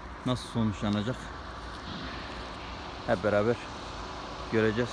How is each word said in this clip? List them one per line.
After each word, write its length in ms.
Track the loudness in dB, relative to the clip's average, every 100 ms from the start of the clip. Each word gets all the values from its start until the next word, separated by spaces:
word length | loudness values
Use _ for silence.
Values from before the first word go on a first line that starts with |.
| -12 -6 -2
nasıl 220 | -2 0
sonuçlanacak? 680 | 2 2 2 2 4 2 -2 -6 -8 -10 -10 -10 -8 -8 -6 -6 -6 -6 -8 -8 -8 -8 -8 -8 -4 0
Hep 180 | 2
beraber 320 | 6 6 6 4 -2 -8 -8 -8 -8 -8 -8 -8 2
göreceğiz. 380 | 4 6 4 0